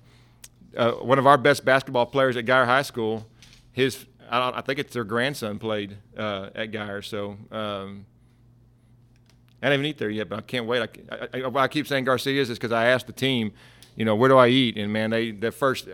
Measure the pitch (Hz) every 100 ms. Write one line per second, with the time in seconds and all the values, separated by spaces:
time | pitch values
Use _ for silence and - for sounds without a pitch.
0 | - _ _ _ - _ - - 117 -
1 | 117 135 131 143 131 139 135 135 135 131
2 | 120 139 135 120 117 131 120 131 139 123
3 | 110 110 107 - - - _ 123 131 -
4 | - _ 117 120 127 113 123 139 139 123
5 | 104 117 131 143 107 101 110 107 101 101
6 | _ - 107 98 98 - 110 104 104 101
7 | - 107 101 101 - 110 107 101 98 101
8 | 101 _ _ _ _ _ _ _ _ _
9 | _ _ _ _ _ _ 127 139 147 147
10 | 107 107 95 101 - 127 113 123 110 -
11 | - 107 123 127 131 131 131 151 139 139
12 | 127 127 139 139 123 113 117 113 117 127
13 | - - 135 127 107 - - - - -
14 | 110 107 131 131 123 127 123 104 104 107
15 | 110 113 117 101 113 - 139 123 -